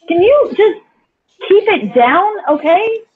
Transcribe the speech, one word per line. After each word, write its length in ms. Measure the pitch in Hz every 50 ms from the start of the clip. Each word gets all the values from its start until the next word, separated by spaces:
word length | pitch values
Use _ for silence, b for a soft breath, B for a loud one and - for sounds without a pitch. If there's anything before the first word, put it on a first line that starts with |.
| 339
Can 160 | 330 330 339
you 280 | 359 453 571 587 523 - -
just 240 | - 415 440 440 - _ _ _ _ _ _ _ _ _ _ _ _ 381 -
keep 160 | 381 415 427 427
it 260 | 403 277 202 202 -
down, 380 | 247 240 247 277 339 392 427 427 403 320 269
okay? 500 | 302 294 302 302 330 370 440 453 453 440 440 _ _